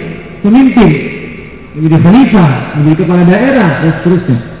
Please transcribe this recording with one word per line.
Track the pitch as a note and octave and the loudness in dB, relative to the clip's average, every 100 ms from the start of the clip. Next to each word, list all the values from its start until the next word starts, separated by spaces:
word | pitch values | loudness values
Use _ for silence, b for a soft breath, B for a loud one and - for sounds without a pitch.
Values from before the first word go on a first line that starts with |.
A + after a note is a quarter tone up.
| - - - - | -8 -14 -16 -6
pemimpin, | G3+ A#3 C4 A3+ F#3 D3 - - - - - - - | 0 4 4 4 2 2 -4 -12 -14 -16 -18 -20 -16
menjadi | D3 D#3+ D#3 | -4 0 2
khalifah, | E3+ A3+ C4+ G#3+ D#3+ B2 - D3+ | 4 4 4 4 2 0 -6 -2
menjadi | D3 D#3 | 0 0
kepala | F3 F3+ F3 | 0 2 2
daerah, | G3 C4 C4+ F#3 C3 | 2 2 0 0 0
dan | D#3 D#3 | -2 -2
seterusnya. | F3 F3 - A#2 - - | 0 -2 0 -4 -6 -16